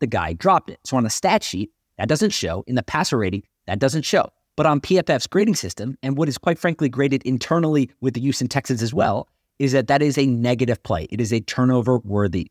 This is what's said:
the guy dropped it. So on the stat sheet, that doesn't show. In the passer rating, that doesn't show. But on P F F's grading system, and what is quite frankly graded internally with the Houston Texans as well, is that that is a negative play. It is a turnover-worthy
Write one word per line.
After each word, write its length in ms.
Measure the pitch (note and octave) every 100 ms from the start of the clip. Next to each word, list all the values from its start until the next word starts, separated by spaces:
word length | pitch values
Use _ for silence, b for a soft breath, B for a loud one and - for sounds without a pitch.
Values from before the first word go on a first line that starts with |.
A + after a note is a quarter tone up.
the 60 | A#2
guy 260 | G#2+ E2
dropped 380 | E2+ F#3+ F3+ -
it. 100 | -
So 120 | - C3
on 80 |
the 60 | A2
stat 340 | - F#3 G#3
sheet, 260 | - F#2 G#2 _ _ -
that 100 | G#2+
doesn't 220 | D#3 G#3+
show. 340 | - E2+ F2+ -
In 80 |
the 80 | B2
passer 360 | - - F3+ B2
rating, 240 | F#2+ G2 - _ -
that 120 | G2+
doesn't 260 | C3+ D3+
show. 260 | - F#3+ - _ _ -
But 100 | D#3
on 140 | D3
P 180 | - F#3
F 100 | -
F's 200 | C3 -
grading 260 | F#3+ A3
system, 420 | F3 F#2 - A#2 -
and 140 | C3+ C#3
what 120 | D#3
is 80 | A#2+
quite 200 | F3 E3
frankly 300 | F3 D#3+ C#3+
graded 340 | A#2+ C#3 C3+
internally 680 | - B2+ - E3 D#3+ D3+ B2+ _
with 140 | B2+
the 60 | A#2+
Houston 280 | C#3 - B2+
Texans 340 | C#3 - A#2+
as 100 | A#2
well, 360 | D#3+ D3 G#2 - _ _ -
is 100 | C#3
that 160 | C3+ A#2
that 160 | C#3+
is 160 | D3 C#3
a 80 | C#3
negative 560 | A#2+ B2 B2 A#2+ A2+
play. 240 | - F2 -
It 100 | G#2+
is 120 | A2
a 80 | A2+
turnover-worthy 1080 | - - B2+ B2+ A#2 B2 G2+ G2+ G2+ F2 -